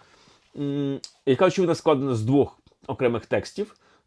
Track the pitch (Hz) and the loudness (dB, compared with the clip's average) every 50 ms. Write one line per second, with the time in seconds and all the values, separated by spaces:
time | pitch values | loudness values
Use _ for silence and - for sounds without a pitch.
0 | _ _ _ _ _ _ _ _ _ _ - - 143 143 139 143 143 139 139 - | _ _ _ _ _ _ _ _ _ _ -12 -8 -6 -6 -4 -4 -4 -4 -6 -8
1 | - - _ _ _ 135 127 - 190 185 180 - 185 170 165 - - 165 151 131 | -10 -14 _ _ _ 0 2 4 4 2 2 2 0 0 0 0 2 2 2 2
2 | 139 139 123 110 107 113 135 143 123 - - _ _ _ _ _ _ - 131 - | 2 -2 -2 -2 0 2 4 2 2 2 -2 _ _ _ _ _ _ -12 -4 -2
3 | 131 120 120 110 - - 127 107 - - - - 208 202 - _ _ _ _ _ | 0 0 0 -2 -4 -2 -2 -2 -2 -4 -8 -8 -8 -10 -10 _ _ _ _ _
4 | _ | _